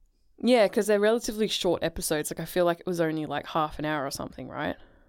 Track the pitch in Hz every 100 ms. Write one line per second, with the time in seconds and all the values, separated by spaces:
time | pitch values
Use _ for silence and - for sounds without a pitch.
0 | _ _ _ - 226 247 196 233 202 208
1 | 208 233 233 214 208 - 185 165 160 175
2 | - 151 151 - 165 185 175 170 - 175
3 | 160 156 147 143 - 170 151 - 151 151
4 | 139 - 131 - 127 - 160 - - _